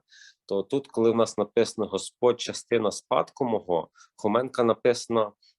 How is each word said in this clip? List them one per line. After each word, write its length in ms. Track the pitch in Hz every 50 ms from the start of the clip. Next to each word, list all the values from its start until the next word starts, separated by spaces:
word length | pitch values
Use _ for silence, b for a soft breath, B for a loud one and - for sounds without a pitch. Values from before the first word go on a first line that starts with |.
| _ B B B B B B B _
То 180 | - 101 98 98
тут, 240 | - - 139 139 -
коли 240 | - 113 113 113
в 40 | 110
нас 220 | 113 113 110 - -
написано 500 | 104 - - 117 110 - - - 104 104
«Господь 540 | - 95 - - - - - 123 117 -
частина 500 | - - 107 - - - 120 113 110 101
спадку 540 | - - - - 123 147 160 - - - 139
мого», 440 | 120 110 101 - 90 87 82 - - b b b b b
Хоменка 480 | - - 107 104 117 131 131 - - 120
написано 680 | 113 110 - - 123 117 - - - 117 113 107 104 - _ b b b